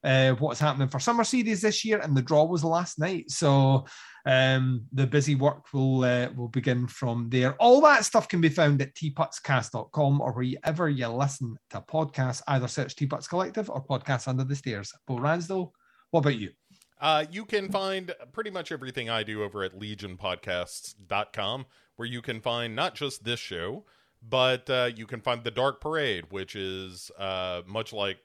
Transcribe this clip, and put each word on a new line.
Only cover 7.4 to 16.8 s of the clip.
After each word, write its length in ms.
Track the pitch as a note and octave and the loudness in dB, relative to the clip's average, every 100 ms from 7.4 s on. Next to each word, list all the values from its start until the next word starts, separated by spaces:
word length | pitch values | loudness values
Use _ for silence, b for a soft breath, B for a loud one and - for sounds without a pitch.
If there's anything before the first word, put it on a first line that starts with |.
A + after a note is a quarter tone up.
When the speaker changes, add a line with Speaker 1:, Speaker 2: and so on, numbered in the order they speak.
| B2+ C3+ | 2 6
Speaker 1:
All 220 | A#3 C4 | 8 10
that 240 | D4+ C4+ G#3 | 8 6 4
stuff 220 | A3+ - | 2 2
can 140 | F3+ | 4
be 80 | D#3+ | 4
found 320 | D3 D3+ C#3+ | 6 4 4
at 140 | C3+ - | 0 -4
teapotscast 760 | D#3 C3+ D3 - - C3 A2 | -6 -2 -4 -4 0 0 0
dot 200 | A#2 - | -8 -6
com 280 | D3+ C#3 C#3+ | 0 2 2
or 140 | B2 | 0
wherever 560 | A#2 B2+ C3 - D#3+ E3 | -2 -4 -2 -4 0 0
you 180 | C#3 A#2 | 0 -2
listen 480 | A#2+ C#3 - A#2+ A2 _ | -2 -2 -2 -8 -8 _
to 120 | G2 | -12
podcasts. 600 | - D#3 D3+ - B2+ B2 - | -6 -4 -2 -2 -2 -4 -2
Either 200 | C3+ B2 | -2 0
search 280 | - B2+ - | -4 -6 -4
Teapots 320 | C#3+ C#3+ - | -4 -4 -4
Collective 420 | F3 F#3+ A3 G3+ | -4 -2 -4 -6
or 160 | C#3 - | -8 -6
Podcasts 420 | C3 - B2+ - | -6 -2 -2 -2
Under 160 | B2+ | -4
the 120 | C3 C#3 | -2 -4
Stairs. 360 | C3+ G#2 G2 - - | -6 -8 -10 -16 -8
Bo 120 | B2 | -2
Ransdell, 540 | C#3+ E3+ E3+ F#3+ F3 b b b b | 0 0 -2 -4 -6 b b b b
what 100 | E3 | 2
about 160 | D3 A#2+ | 4 0
you? 120 | G2 _ _ b | -6 _ _ b